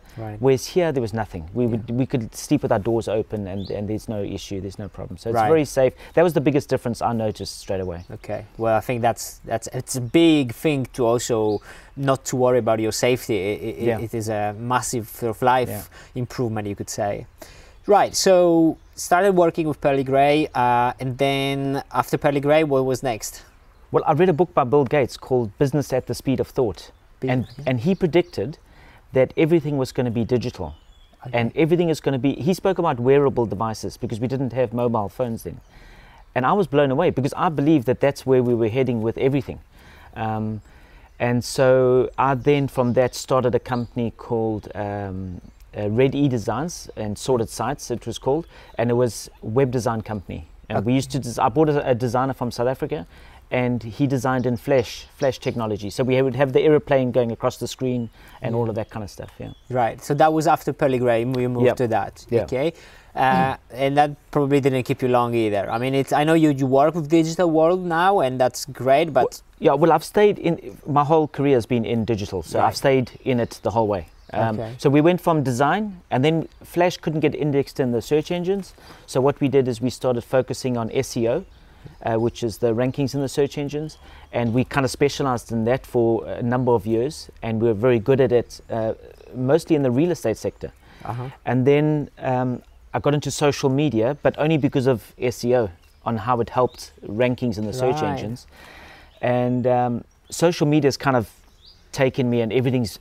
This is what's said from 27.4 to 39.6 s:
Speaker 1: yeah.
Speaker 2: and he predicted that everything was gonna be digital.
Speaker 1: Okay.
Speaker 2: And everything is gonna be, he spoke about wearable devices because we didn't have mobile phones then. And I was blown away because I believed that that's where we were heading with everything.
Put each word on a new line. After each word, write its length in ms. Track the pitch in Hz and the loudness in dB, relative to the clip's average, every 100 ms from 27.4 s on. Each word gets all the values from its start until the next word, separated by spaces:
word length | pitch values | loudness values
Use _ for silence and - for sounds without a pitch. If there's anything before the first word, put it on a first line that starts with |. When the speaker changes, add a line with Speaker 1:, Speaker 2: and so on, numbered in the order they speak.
| 98 - | -4 -6
Speaker 1:
yeah. 60 | 143 | -4
Speaker 2:
and 120 | 127 | -2
he 160 | 151 190 | 0 0
predicted 640 | 170 170 - - 113 - - - - - - | 2 2 0 -4 -6 -8 -18 -20 -20 -20 -4
that 180 | 131 127 - | 0 2 2
everything 400 | 160 170 147 143 | 2 2 0 -4
was 160 | 127 | -4
gonna 180 | - 123 | -2 -2
be 140 | 113 104 | -2 0
digital. 500 | 123 120 - 78 73 _ - _ _ 131 | 0 -2 -8 -12 -14 _ -20 _ _ -6
Speaker 1:
Okay. 120 | 120 | -4
Speaker 2:
And 140 | 117 - | -2 0
everything 320 | 156 175 170 | 2 2 0
is 140 | 147 | -2
gonna 180 | 143 135 | -2 -2
be, 140 | 139 | -2
he 200 | - 160 | -2 -2
spoke 260 | 180 196 185 | 0 -2 0
about 200 | 170 120 | -2 0
wearable 460 | 123 143 139 123 110 | 2 4 4 0 -2
devices 500 | 98 113 107 95 - | -2 -4 -4 -8 -8
because 240 | 107 110 | -8 -6
we 80 | 123 | -4
didn't 240 | 135 127 | -4 -4
have 220 | 123 117 | -2 -2
mobile 340 | 120 120 113 98 | 0 0 0 -4
phones 360 | - 123 113 | -4 -6 -6
then. 180 | 85 - - - - - - - - 127 | -10 -14 -18 -20 -20 -20 -20 -20 -8 -2
And 100 | 127 | 0
I 60 | |
was 160 | 202 165 | 0 2
blown 240 | 147 143 | 2 2
away 200 | 135 175 | 2 0
because 220 | - 131 - | 0 -2 -2
I 100 | 180 | -2
believed 380 | 143 143 156 113 | 0 2 2 2
that 160 | - | 0
that's 240 | 143 - 131 | 0 0 2
where 180 | 127 | 2
we 100 | 123 | 4
were 140 | 117 113 | 2 0
heading 340 | 127 131 117 | 0 0 -2
with 160 | 113 - | -2 0
everything. 440 | 131 139 - 73 | 0 0 -4 -12